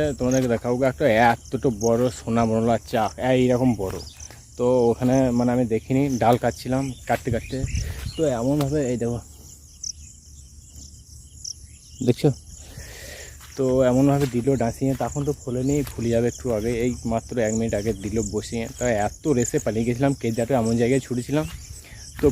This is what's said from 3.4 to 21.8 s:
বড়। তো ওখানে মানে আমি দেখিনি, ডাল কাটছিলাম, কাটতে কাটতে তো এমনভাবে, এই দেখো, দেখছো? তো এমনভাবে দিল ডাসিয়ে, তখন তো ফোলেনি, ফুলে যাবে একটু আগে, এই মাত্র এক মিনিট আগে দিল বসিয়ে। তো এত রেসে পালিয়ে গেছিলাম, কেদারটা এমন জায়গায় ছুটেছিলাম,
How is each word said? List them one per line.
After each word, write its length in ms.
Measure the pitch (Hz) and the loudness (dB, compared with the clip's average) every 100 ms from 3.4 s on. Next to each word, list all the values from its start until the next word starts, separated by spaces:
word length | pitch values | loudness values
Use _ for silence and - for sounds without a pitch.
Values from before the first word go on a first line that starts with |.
| 123 123 127 104 | 4 4 2 0
বড়। 160 | 95 90 76 - - - - - | -4 -6 -12 -18 -20 -20 -18 -2
তো 80 | 123 127 120 | 2 4 4
ওখানে 260 | 113 127 131 131 120 | 2 2 4 4 2
মানে 120 | 123 123 | 2 2
আমি 100 | 117 | 0
দেখিনি, 300 | 110 - 135 143 123 | -2 0 0 0 2
ডাল 140 | 113 123 | 4 4
কাটছিলাম, 400 | 120 - 127 131 135 123 - | 2 -4 -4 -2 -2 -8 -2
কাটতে 220 | 117 - | -2 0
কাটতে 260 | 110 - 131 - - - - - - | -4 -4 -6 -4 -4 -4 -8 -8 -2
তো 60 | 156 120 | 0 0
এমনভাবে, 400 | 123 151 139 151 127 | 0 0 0 0 0
এই 60 | 120 | -2
দেখো, 220 | 117 117 - - - - - - - - - - - - - - - - - - - - - - - - - - - - 127 | -2 -4 -8 -20 -20 -20 -20 -16 -16 -16 -20 -20 -20 -20 -20 -20 -20 -20 -20 -20 -20 -20 -20 -16 -14 -14 -18 -20 -20 -2 0
দেখছো? 220 | - 151 - - - - - - - - - - - - - | 2 0 0 -10 -20 -18 -18 -16 -16 -16 -16 -18 -18 -12 -2
তো 80 | 131 127 127 | 2 4 4
এমনভাবে 360 | 127 143 139 139 120 | 6 4 4 2 0
দিল 120 | 120 131 | 0 2
ডাসিয়ে, 320 | 117 - 135 127 | 0 0 -2 0
তখন 180 | 117 147 143 | -2 -2 -4
তো 60 | - | -4
ফোলেনি, 420 | - 123 131 147 131 | -6 -2 0 0 -2
ফুলে 200 | - 117 | -4 0
যাবে 180 | 117 120 | 2 0
একটু 140 | - 127 107 | -2 -4 -2
আগে, 140 | 113 120 | -2 0
এই 80 | 123 120 117 | -2 -2 -4
মাত্র 280 | 113 - 120 110 | -4 -2 -2 0
এক 60 | 110 | 0
মিনিট 140 | 113 107 | -2 -2
আগে 120 | 107 98 | -2 -4
দিল 140 | 107 110 101 | -4 -4 -2
বসিয়ে। 300 | 107 110 117 - - | -4 -4 -6 -8 -4
তো 60 | 123 107 107 | 0 0 -2
এত 160 | - 160 | -2 0
রেসে 300 | 123 123 156 123 | 0 0 -2 -2
পালিয়ে 200 | 110 117 | -2 -2
গেছিলাম, 240 | 120 139 131 | 0 0 0
কেদারটা 320 | 117 113 117 131 | -2 -2 0 2
এমন 120 | 113 117 | 2 2
জায়গায় 200 | 117 131 - | 2 2 0
ছুটেছিলাম, 400 | 123 120 147 156 - - - | -6 -2 -2 -2 -8 -16 -18